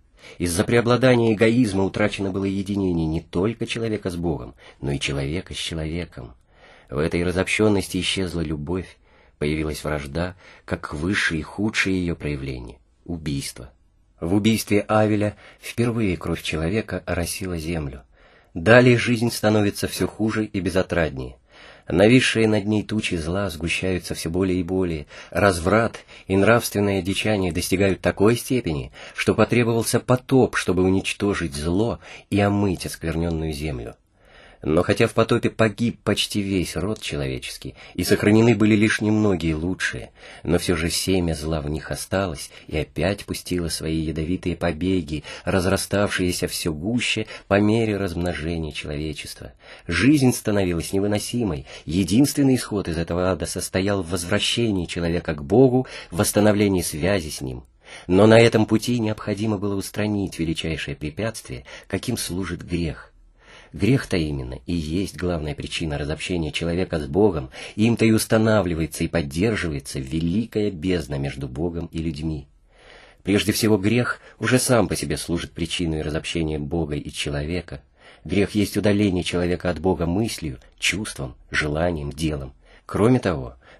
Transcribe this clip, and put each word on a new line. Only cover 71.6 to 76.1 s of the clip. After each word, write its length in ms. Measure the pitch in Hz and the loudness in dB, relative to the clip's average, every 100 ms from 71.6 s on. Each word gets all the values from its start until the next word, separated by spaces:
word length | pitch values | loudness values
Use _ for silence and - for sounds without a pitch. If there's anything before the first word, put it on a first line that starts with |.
| 87 82 82 | -4 -4 -8
и 60 | 82 | -6
людьми. 500 | 80 73 80 76 - _ _ _ - - - _ | -4 -4 -4 -6 -10 _ _ _ -20 -20 -20 _
Прежде 300 | - 101 110 | 0 0 2
всего, 260 | - 107 107 | 0 2 2
грех 400 | 101 120 120 - - - | 2 0 0 -6 -10 -8
уже 180 | 113 127 | 0 2
сам 300 | - 123 90 | 4 2 2
по 80 | 85 | -2
себе 200 | 73 76 | -4 -6
служит 360 | - 85 - | -4 -4 -4
причиной 500 | - 82 - 85 78 | -6 -6 -2 -2 -2
разобщения 560 | 76 | -2